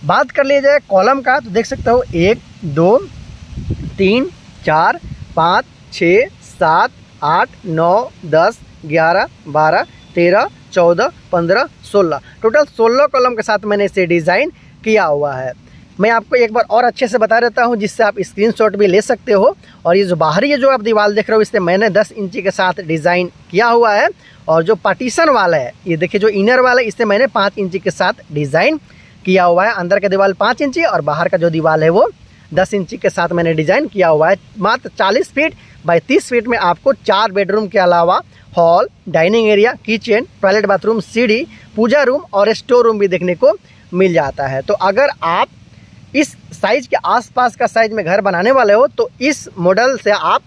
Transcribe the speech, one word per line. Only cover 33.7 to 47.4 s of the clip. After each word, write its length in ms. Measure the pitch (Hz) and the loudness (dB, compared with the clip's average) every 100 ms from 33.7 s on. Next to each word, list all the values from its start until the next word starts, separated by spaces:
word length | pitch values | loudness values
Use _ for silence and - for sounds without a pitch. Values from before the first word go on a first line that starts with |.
| 214 294 | 0 -2
किया 200 | 208 170 | 0 2
हुआ 220 | 151 160 | 4 2
है। 80 | 196 - - | 0 -4 -6
मात्र 320 | 196 254 - - | -2 -2 -6 -4
चालीस 340 | 196 233 370 | 0 0 -2
feet 240 | 277 311 - - - - | -2 -4 -4 -20 -12 -2
by 120 | 170 | -2
तीस 280 | - 294 - | 2 -2 0
feet 180 | 240 226 | -4 -2
में 100 | 233 | -2
आपको 360 | 185 175 269 269 | 0 0 -2 -2
चार 360 | - 196 220 | 0 0 0
bedroom 360 | 190 185 208 208 | -2 -2 -2 0
के 120 | 208 | 0
अलावा 420 | 180 175 170 208 - - - | 2 2 2 0 -4 -20 -8
hall, 340 | - 170 175 247 _ - | 0 4 4 0 _ -6
dining 400 | 160 165 226 214 | 0 2 2 2
area, 240 | 208 220 - | 2 2 0
kitchen, 520 | - 220 233 208 269 - | -6 -6 0 -2 -2 -4
toilet 240 | 196 208 202 | 0 0 0
bathroom, 340 | 196 208 226 | -2 0 -4
सीढ़ी, 440 | - 226 240 220 330 - - - | -4 -2 0 0 -4 -14 -14 -4
पूजा 280 | 226 285 | 0 2
room 220 | 262 277 359 | 2 -2 -4
और 200 | 202 208 | 0 0
store 320 | 220 - 247 233 | 0 0 2 2
room 140 | 220 | 2
भी 80 | 202 | 0
देखने 280 | 175 180 175 | 0 -2 2
को 220 | 262 381 _ - - | 2 2 _ -20 -10
मिल 220 | 175 190 | 0 2
जाता 340 | 165 143 135 139 | 2 -2 -4 -6
है। 140 | 135 | -6
तो 120 | 139 | -4
अगर 360 | 208 185 202 285 - | -2 0 0 0 -2
आप 240 | 165 175 - - - - - - - 277 | -4 -2 -4 -6 -20 -20 -20 -20 -6 -2
इस 140 | 311 - - | -2 -6 -20
size 320 | - 190 254 247 | -8 -2 -2 -2
के 80 | - 175 | -4 -2
आसपास 500 | 220 226 - | -4 -2 -4